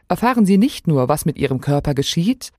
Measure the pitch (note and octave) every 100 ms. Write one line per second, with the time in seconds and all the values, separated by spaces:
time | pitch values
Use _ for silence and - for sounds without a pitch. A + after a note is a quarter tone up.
0 | - F3+ A#3 B3 G3 G3 A#3+ - - C#3+
1 | B2+ D3+ E3 - C3+ C3 C3 C#3+ D3 C3+
2 | C#3 - F3 B3+ -